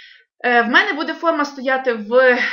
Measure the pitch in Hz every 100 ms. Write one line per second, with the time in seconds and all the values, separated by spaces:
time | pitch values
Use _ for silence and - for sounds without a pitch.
0 | - _ _ _ 247 240 226 294 415 294
1 | 302 311 330 320 294 - 254 262 262 226
2 | 208 247 254 247 -